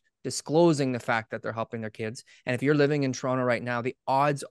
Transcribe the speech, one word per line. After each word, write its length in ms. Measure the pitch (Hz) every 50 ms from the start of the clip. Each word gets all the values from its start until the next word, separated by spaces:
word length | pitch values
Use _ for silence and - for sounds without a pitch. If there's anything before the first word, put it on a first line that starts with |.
| _ _ _ _
disclosing 680 | - 135 - - - - 147 165 175 170 156 135 139 131
the 60 | 127 113
fact 320 | - - 120 113 110 -
that 120 | 120 110
they're 100 | - 110
helping 280 | 110 113 113 - 120 113
their 100 | 110 107
kids. 340 | - - 113 110 123 - - _ - - _
And 100 | 127 127
if 80 | 117
you're 120 | 131 143 151
living 300 | 143 143 143 151 147 139
in 80 | 131
Toronto 300 | 127 - - 131 127 131
right 200 | 123 123 120 107
now, 180 | 120 123 120 120
the 160 | 120 127 - _ _
odds 380 | - 131 135 143 147 143 139 - -